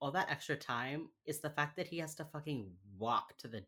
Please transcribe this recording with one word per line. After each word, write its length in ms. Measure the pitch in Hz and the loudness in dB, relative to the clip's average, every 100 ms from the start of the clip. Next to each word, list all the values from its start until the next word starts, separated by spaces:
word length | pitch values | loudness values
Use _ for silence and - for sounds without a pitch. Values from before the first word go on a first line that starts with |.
all 100 | 143 | 2
that 160 | 175 - | 4 2
extra 260 | 147 - 143 | 0 0 0
time 540 | - 120 127 147 160 _ - | 2 0 0 -2 -6 _ -4
is 140 | 151 | -2
the 100 | 147 | 0
fact 260 | 147 147 165 | 2 0 0
that 100 | 170 | -4
he 120 | 170 | -2
has 180 | 156 - | -4 -6
to 80 | |
fucking 520 | 151 151 151 135 95 90 98 98 | -8 -6 -2 -2 -4 -12 -14 0
walk 380 | 113 117 - - | 4 4 4 -4
to 80 | 117 | -8
the 160 | 110 | -8